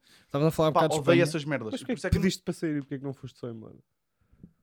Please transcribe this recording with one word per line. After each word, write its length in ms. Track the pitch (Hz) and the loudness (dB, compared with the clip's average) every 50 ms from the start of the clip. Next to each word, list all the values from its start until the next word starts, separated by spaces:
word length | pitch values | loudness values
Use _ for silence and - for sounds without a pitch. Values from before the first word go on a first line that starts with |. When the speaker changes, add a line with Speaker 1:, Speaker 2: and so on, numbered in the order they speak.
| _ _ _ _ _ | _ _ _ _ _
Speaker 1:
Estavas 220 | _ - 139 147 | _ -2 0 2
a 40 | 160 | 2
falar 180 | 156 - 160 156 | 2 2 2 4
um 40 | 143 | 4
Speaker 2:
Pá, 60 | 165 | 4
Speaker 1:
bocado 120 | 160 156 151 | 4 4 2
de 60 | 156 | 2
Speaker 2:
odeio 120 | 135 147 175 | 4 4 6
Speaker 1:
Espanha. 80 | 170 170 | 6 4
Speaker 2:
essas 220 | 151 160 165 139 | 4 0 -4 -4
merdas. 260 | 151 147 127 117 107 | -4 -4 -4 -4 -6
Speaker 3:
Mas 80 | - 254 | -6 -6
porquê 120 | - - 247 | -4 -6 -6
Speaker 2:
Por 40 | |
isso 40 | - | -4
Speaker 3:
que 60 | - | 0
Speaker 2:
é 20 | 185 | 0
que 60 | - | 2
Speaker 3:
pediste 260 | 170 165 190 - - - | 2 2 0 0 -2 -6
para 100 | - 165 | -10 -8
sair 240 | - - 165 151 | -4 -4 -4 -4
e 20 | 143 | -4
porquê 180 | 139 - 143 135 | -6 -8 -10 -8
que 40 | 135 | -8
não 100 | 139 131 | -10 -10
foste 240 | - - 127 - _ | -10 -14 -18 -16 _
só 100 | - 123 | -12 -12
embora? 260 | 117 110 110 - - - _ _ _ _ _ _ _ _ _ _ _ _ - - _ _ | -12 -12 -16 -18 -20 -20 _ _ _ _ _ _ _ _ _ _ _ _ -20 -20 _ _